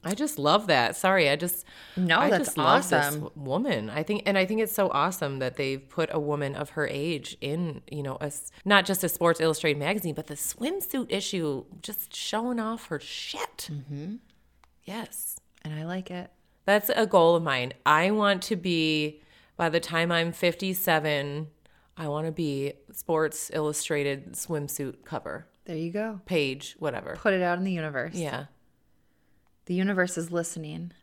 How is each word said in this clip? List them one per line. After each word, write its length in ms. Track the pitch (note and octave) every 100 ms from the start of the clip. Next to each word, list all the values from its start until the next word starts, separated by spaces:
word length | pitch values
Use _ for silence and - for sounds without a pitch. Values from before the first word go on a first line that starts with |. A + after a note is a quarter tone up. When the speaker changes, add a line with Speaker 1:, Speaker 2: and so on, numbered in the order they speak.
Speaker 1:
I 100 | E3+
just 240 | G#3 D4 -
love 300 | C#3+ G3+ G#3+
that. 260 | C#3 A#2 -
Sorry, 320 | F#3+ F#3+ D3
I 60 |
just 300 | D3 F3 - - - - -
Speaker 2:
No, 240 | F3+ E3
Speaker 1:
I 100 | F#3+
Speaker 2:
that's 140 | G3 C4+
Speaker 1:
just 120 | -
love 240 | D#3 F3 F#3
this 40 |
Speaker 2:
awesome. 280 | E3 C#3+ D3+
Speaker 1:
w-, 80 | D#3 - C3+
woman. 400 | D3+ C4+ C#3 G#2+
I 140 | C3
think, 180 | - G#3 -
and 120 | G3
I 60 | F#3
think 140 | A3
it's 120 | A3
so 160 | G#3+ G3
awesome 500 | C#3+ E3 F3+ C#3+ C3+
that 160 | B2+ B2+
they've 320 | C3+ C3+ -
put 220 | - D#3+
a 80 | D#3+
woman 340 | D3 D3 C#3
of 160 | C#3 D3
her 160 | - C#3+
age 500 | C#3 D#3+ D3+ - -
in, 420 | C#3 D#3+ E3+ C3+ -
you 140 | D3
know, 140 | C#3 C3
a 60 | D3
s-, 260 | - - -
not 200 | F#3+ G3+
just 180 | F#3 F#3
a 60 | E3+
Sports 320 | - E3+ E3
Illustrated 400 | D#3+ D#3 D#3+ D3
magazine, 340 | C#3+ G#3 F3+
but 140 | D3+ -
the 60 |
swimsuit 760 | D3 - - B3+ F#4+ - C4+ A#3
issue, 540 | G3 - F#3 D#3 C3+ - E3
just 320 | - - -
showing 460 | - - G#3+ A#3+ A#3+
off 260 | A3 A3+ -
her 140 | D3+
shit. 680 | - - - - - - -
Speaker 2:
Mm-hmm. 440 | D3 C#3 C#3+ D#3+ A3+ _ _ _ _ _ _
Speaker 1:
Yes. 540 | - G#3+ A3 - - - _ _
Speaker 2:
And 100 | D3+
I 100 | D#3
like 260 | D#3+ F#3 F#3
it. 200 | F3+ F3+ _ _ _ -
Speaker 1:
That's 240 | G#3 -
a 120 | - G#3+
goal 300 | F#3+ E3 E3+
of 60 |
mine. 300 | D#3+ C3 B2 - C#3
I 240 | D3+ F#3
want 320 | G#3+ G3+ F#3+
to 120 | - G3+
be, 680 | F3+ E3 D#3 D#3 D3+ D3+ _ _ _ -
by 140 | E3
the 100 | E3
time 320 | E3 E3 E3+
I'm 180 | E3+ E3
fifty-seven, 1120 | E3 F3 E3+ F#3+ F#3 - D#3+ D3+ D3 C#3+ C#3+ D#3 _ _ _ _ -
I 120 | D#3
wanna 240 | D3 D#3+
be 420 | D#3 D#3 C#3 C#3 - -
Sports 580 | - - D#3+ D#3 - -
Illustrated 800 | D#3+ D3+ D3+ - D3+ C#3+ C#3 -
swimsuit 680 | - - D#3 C#3+ - C3+ - -
cover. 400 | D3+ - D#2+ D#3+ _
Speaker 2:
There 120 | - D#3+
you 140 | E3+
go. 300 | G3 A3 G#3 -
Speaker 1:
Page, 500 | F3 C#3 C3 - -
whatever. 380 | D#3 - - -
Speaker 2:
Put 160 | A3
it 80 | F#3+
out 160 | F3 F3
in 80 |
the 80 | F#3+
universe. 420 | F3 D#3 C#3 D3+
Speaker 1:
Yeah. 320 | F3 D#3 B2 C#3+ _ _ _ _ _ _ _ _ _ _ _ -
Speaker 2:
The 80 |
universe 440 | F3+ F#3+ F#3+ F3+ F3
is 120 | E3
listening. 640 | E3+ E3+ E3 D3+ D#3+ E3+ -